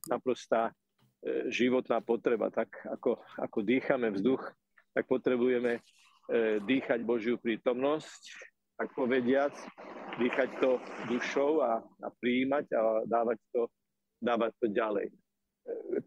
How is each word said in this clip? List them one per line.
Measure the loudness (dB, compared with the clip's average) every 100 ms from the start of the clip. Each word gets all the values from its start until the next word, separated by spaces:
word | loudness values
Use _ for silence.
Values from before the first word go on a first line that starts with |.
| -4
naprostá, | -4 -2 -4 0 0 0
e, | -6 _ _ _ _ -6 -4 -2
životná | 0 2 2 0 -2
potreba. | 0 0 2 0 0
Tak | -2 -4 -6 -10 -4
ako, | 0 -2 -4 -8
ako | -6 -2
dýchame | 0 2 2 0 0 0
vzduch, | 2 0 -2 -14 _ _ _ -4
tak | 0
potrebujeme, | 0 2 2 2 2 0 -2
e, | -6 _ _ _ -2 2 2 2
dýchať | 2 0 2 -2
Božiu | 0 0 0 -2
prítomnosť, | 0 -2 0 0 0 0 -4 -16 -18 -18 -20 _ _ -8
tak | -6 -2
povediac, | 2 2 4 2 2 -4 -16 -16 -16 -14 -8 -2
dýchať | 0 2 -2 2
to | 2 2 -2 -8 -2
dušou | -2 0 0 2 2
a, | 2 0
a | -4 -12 -14 -4
prijímať | 0 2 2 0 0
a | 2 2 2
dávať | 0 0 2 -2 _
to, | -2 -2 _ _ _ _ -6
dávať | -2 0 0 0
to | -2
ďalej. | 0 0 0 -4
E, | -10 _ _ _ _ -12 -10 -4 -2